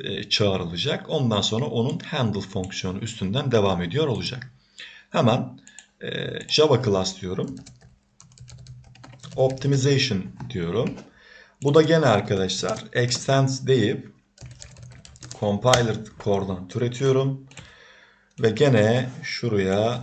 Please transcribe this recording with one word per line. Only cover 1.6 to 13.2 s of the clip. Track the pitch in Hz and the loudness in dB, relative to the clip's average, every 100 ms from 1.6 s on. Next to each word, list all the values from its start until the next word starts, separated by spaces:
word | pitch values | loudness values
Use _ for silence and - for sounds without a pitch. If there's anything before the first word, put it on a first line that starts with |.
onun | 147 127 117 - | -2 -2 -2 -4
handle | - 147 117 98 | -6 -2 -2 -2
fonksiyonu | - 98 90 - 95 95 | -6 -6 -6 -6 -6 -6
üstünden | 113 - 92 120 143 | -8 -6 -4 -2 0
devam | 113 98 90 | 2 2 0
ediyor | 87 113 156 | -2 -2 -2
olacak. | 101 82 - - - _ - - - - | -2 -6 -8 -12 -20 _ -20 -20 -20 -6
Hemen, | 185 123 120 - - - - - _ | 0 2 2 -2 -12 -20 -20 -20 _
e, | - - - - - | -10 -8 -8 -8 -2
Java | - 151 131 | 2 4 4
class | 113 95 92 - | 2 0 0 -6
diyorum. | 90 92 - - - - - _ _ _ - - - - - - - - - - - - | -8 -6 -6 -10 -18 -20 -20 _ _ _ -20 -20 -20 -20 -20 -20 -20 -20 -20 -20 -8 0
Optimization | 135 - 139 139 139 135 - 95 - - - | 0 0 0 2 4 2 2 -2 -4 -10 -8
diyorum. | 95 85 98 143 - - _ - - - _ | -6 -2 -2 -2 -6 -14 _ -20 -20 -20 _
Bu | 135 | 4
da | 151 | 6
gene | 151 165 143 | 6 4 4
arkadaşlar | 104 - 98 92 - 90 220 - | 4 2 0 0 -2 -4 -6 -4
extend | 123 123 - | -2 0 -2